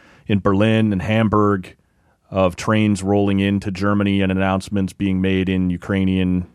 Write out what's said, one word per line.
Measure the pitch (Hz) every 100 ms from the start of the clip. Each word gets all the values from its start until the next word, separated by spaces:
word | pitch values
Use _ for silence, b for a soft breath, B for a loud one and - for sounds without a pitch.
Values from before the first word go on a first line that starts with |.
| B B B
in | 104
Berlin | 101 98 110 110 110
and | 98
Hamburg | 82 110 110 107 104 98 90 - _ _ _ _ -
of | 98 92
trains | 85 - 107 107 98
rolling | 95 101 101 98
into | 98 98 104
Germany | 92 101 104 101 98
and | 95
announcements | 92 95 95 - 101 95
being | - 98 92
made | 95 95 92
in | 95 92
Ukrainian | 87 - 98 95 95 92 90 90